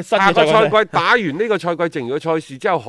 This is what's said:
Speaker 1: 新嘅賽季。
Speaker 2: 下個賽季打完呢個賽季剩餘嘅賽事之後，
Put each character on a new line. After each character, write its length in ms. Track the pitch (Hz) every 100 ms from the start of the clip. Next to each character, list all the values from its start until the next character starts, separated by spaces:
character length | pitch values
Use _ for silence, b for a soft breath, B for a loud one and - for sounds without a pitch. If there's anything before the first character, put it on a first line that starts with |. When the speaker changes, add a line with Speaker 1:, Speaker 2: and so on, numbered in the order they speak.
Speaker 1:
新 160 | - 208
嘅 140 | 196
賽 0 |
季。 0 |
Speaker 2:
下 0 |
個 120 | 185 156
賽 380 | 156 208 214
季 60 | 208
打 180 | 180 175
完 160 | 240 180 151
呢 100 | 226
個 100 | 196
賽 180 | 170 170
季 220 | 170 156
剩 80 | 120
餘 40 | 143
嘅 40 |
賽 200 | 160 160
事 160 | - 131
之 120 | 208
後， 100 | 165